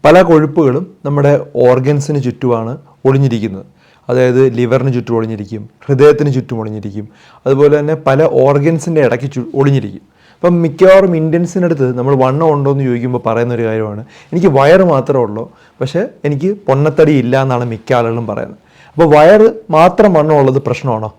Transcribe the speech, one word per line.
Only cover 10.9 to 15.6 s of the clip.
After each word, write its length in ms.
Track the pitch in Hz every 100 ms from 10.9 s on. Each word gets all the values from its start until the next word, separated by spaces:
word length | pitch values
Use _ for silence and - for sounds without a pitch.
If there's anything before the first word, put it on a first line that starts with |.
| 190 190 165
ഇന്ത്യൻസിനടുത്ത് 640 | 160 170 175 185 175 151 127 123
നമ്മൾ 160 | 127 139 131
വണ്ണം 220 | 139 165
ഉണ്ടോ 160 | 143 139
എന്ന് 100 | 139 135
ചോദിക്കുമ്പോൾ 320 | 120 123 123 113
പറയുന്നൊരു 360 | 110 120 117 113
കാര്യമാണ്, 360 | 110 107 104 123 - _
"എനിക്ക് 200 | 170 180 135
വയറ് 280 | 143 190 180
മാത്രമേ 320 | 139 127 135 113
ഉള്ളൂ, 180 | 104 - _